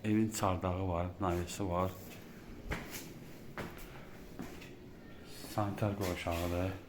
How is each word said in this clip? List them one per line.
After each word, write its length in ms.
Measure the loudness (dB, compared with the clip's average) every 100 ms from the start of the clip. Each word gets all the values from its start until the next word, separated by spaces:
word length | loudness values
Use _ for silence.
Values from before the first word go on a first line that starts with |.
evin 260 | 6 6 6 4
çardağı 460 | 4 4 4 2 4
var, 240 | 2 2 2
nailisi 480 | 2 2 0 -2 2
var. 220 | 4 2 0 -10 -12 -12 -14 -12 -10 -4 -4 -4 -8 -8 -12 -12 -12 -10 -8 -8 -8 -12 -12 -12 -12 -12 -8 -8 -8 -12 -12 -14 -14 -14 -14 -12 -12 -4
Sanitar 460 | 0 2 4 2 4
qovşağıdır. 680 | 2 2 2 2 4 4 2 0